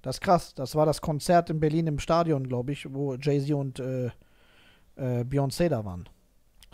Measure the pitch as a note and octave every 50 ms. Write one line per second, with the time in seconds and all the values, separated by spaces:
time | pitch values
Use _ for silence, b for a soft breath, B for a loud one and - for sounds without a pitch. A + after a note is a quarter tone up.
0 | - C3 C3 - - G3 F3+ E3 - - - - C3 - - D3+ D#3 D#3 C#3 -
1 | - F3+ D3+ C#3 - - F3 F3 E3+ - D#3+ D#3 D#3 D3+ D3+ E3 E3 D#3 D3 C3+
2 | - - E3 E3+ E3+ D#3+ D3+ C3+ C3 B2+ B2+ B2 B2 C#3+ C#3 - - C#3 C3+ C3+
3 | C#3+ C#3 B2+ B2 C#3 D3 C#3+ C#3+ C#3 D3 D3 C#3 C#3 C3 - - B2+ C3 C3 B2+
4 | B2 A2+ - - b b b b b b b b b b b b b b - -
5 | C3+ B2+ B2 A#2+ A#2+ B2+ C#3 C#3 C#3 C3+ - - F3 E3 C#3 A2 G#2+ F#2+ F2 F2+
6 | - - - _ _ _ _ _ _ _ _ - - -